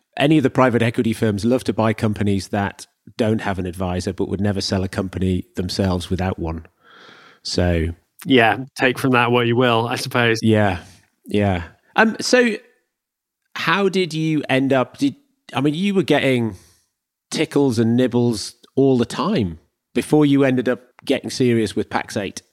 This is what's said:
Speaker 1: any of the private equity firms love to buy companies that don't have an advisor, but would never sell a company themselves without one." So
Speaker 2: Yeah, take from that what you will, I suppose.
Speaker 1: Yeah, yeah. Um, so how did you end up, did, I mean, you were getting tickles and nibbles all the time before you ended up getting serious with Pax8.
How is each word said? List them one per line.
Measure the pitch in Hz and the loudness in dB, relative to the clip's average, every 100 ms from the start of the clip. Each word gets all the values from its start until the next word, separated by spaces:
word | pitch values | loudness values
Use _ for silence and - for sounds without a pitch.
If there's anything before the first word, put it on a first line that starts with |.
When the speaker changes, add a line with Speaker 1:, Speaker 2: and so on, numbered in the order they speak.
| _ - | _ -2
Speaker 1:
any | 143 156 | 2 4
of | |
the | 127 | 2
private | - 127 113 | 2 2 4
equity | 113 120 113 | 0 0 -2
firms | 107 113 101 113 | 0 0 0 0
love | 127 | 0
to | - | 0
buy | 107 110 | 0 0
companies | 107 110 104 101 98 - | 0 -2 0 0 0 -2
that | 104 98 - - _ - - | -4 -4 -6 -18 _ -10 -2
don't | 113 110 | 0 0
have | 104 92 | -2 -4
an | 92 | -6
advisor, | 90 92 92 95 | -4 -4 -4 -4
but | 92 - | -4 -4
would | 95 | -2
never | 104 98 | -2 -2
sell | - 98 | -2 -2
a | 95 | -2
company | - 95 95 92 92 - - | -4 -6 -2 -2 -2 -4 -8
themselves | 92 - 95 92 - | -6 -2 0 -2 -4
without | 87 92 90 | -4 -4 -4
one." | 82 82 80 _ _ - - - - _ | -6 -8 -12 _ _ -20 -20 -20 -20 _
So | - - 90 85 80 85 _ - - | -6 0 2 2 -2 -6 _ -10 2
Speaker 2:
Yeah, | 131 113 101 135 - | 4 4 2 -6 -2
take | 131 123 | -2 0
from | 135 | 0
that | 123 120 | 2 2
what | 120 120 | 2 2
you | 120 | 2
will, | 127 113 117 | 2 2 0
I | 123 | -4
suppose. | 131 127 117 110 | -4 0 2 2
Speaker 1:
Yeah, | 110 107 104 87 - - _ _ - | 2 2 2 -2 -8 -20 _ _ -6
yeah. | 104 101 90 82 - _ - | -2 0 -2 -6 -16 _ 0
Um, | 220 - | 0 0
so | - 247 240 208 - _ _ _ _ _ _ _ _ - | 0 2 2 -2 -10 _ _ _ _ _ _ _ _ -8
how | - 180 196 | -2 0 0
did | 190 175 | 0 -2
you | 156 160 151 - | -2 -2 -2 0
end | 131 135 | 0 2
up, | 131 123 - | 2 0 -2
did, | 143 - _ _ - | -4 -4 _ _ -10
I | 123 | -4
mean, | 143 | -2
you | 151 202 | 0 0
were | 190 | 0
getting | 135 - 139 127 113 95 _ _ _ _ _ _ _ | 2 2 2 2 0 -6 _ _ _ _ _ _ _
tickles | - 151 143 139 113 | -4 -2 2 2 2
and | 113 120 | 2 2
nibbles | 127 123 120 107 - - _ - | 2 2 0 0 -6 -16 _ 2
all | 135 131 | 4 4
the | 117 | 0
time | - 147 208 95 80 _ _ _ | -2 -2 -2 -2 -6 _ _ _
before | 123 - 151 147 | -6 0 2 4
you | 139 | 4
ended | 135 127 120 | 2 0 -2
up | 120 - _ - | -4 -8 _ -4
getting | 131 113 | -4 -4
serious | - 123 117 104 - | 0 2 2 0 -2
with | 101 | -4
Pax8. | - - 113 95 - - | -4 -6 -6 -6 -10 -18